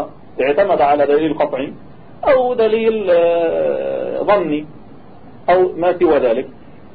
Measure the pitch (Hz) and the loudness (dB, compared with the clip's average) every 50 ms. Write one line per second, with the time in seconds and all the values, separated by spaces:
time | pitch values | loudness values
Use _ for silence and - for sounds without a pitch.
0 | 151 - - - - - - - 127 143 143 196 202 175 170 151 147 143 147 147 | -4 -8 -12 -20 -20 -12 -6 -2 -2 0 2 0 2 2 2 2 2 2 2 2
1 | 139 139 143 151 160 151 143 - 147 - 139 127 143 170 - - - - - - | 2 2 2 2 0 -2 -2 -2 -2 -2 -2 -6 -8 -10 -12 -18 -20 -20 -20 -20
2 | - - - - - 302 269 254 247 247 254 233 220 220 214 226 220 226 220 214 | -20 -20 -16 -4 0 2 2 2 2 0 0 0 0 0 0 0 0 0 0 0
3 | 202 180 175 170 170 170 170 170 165 165 170 165 156 147 139 135 135 135 135 127 | 0 2 2 2 2 2 2 0 0 0 -2 -2 -2 -2 -2 -4 -4 -6 -6 -6
4 | 123 120 123 131 139 175 208 202 175 156 147 151 156 - - - - - - - | -6 -6 -6 -4 0 0 0 0 0 -2 -4 -6 -6 -10 -18 -20 -20 -20 -20 -20
5 | - - - - - - - - - 170 180 185 185 - - 160 170 180 170 170 | -20 -20 -20 -20 -20 -20 -20 -6 0 2 2 2 2 0 0 -2 -2 -2 0 2
6 | 175 165 151 135 127 117 113 131 135 - - - - - - - - - | 2 2 2 2 2 2 0 -2 -4 -8 -14 -20 -20 -20 -20 -20 -20 -20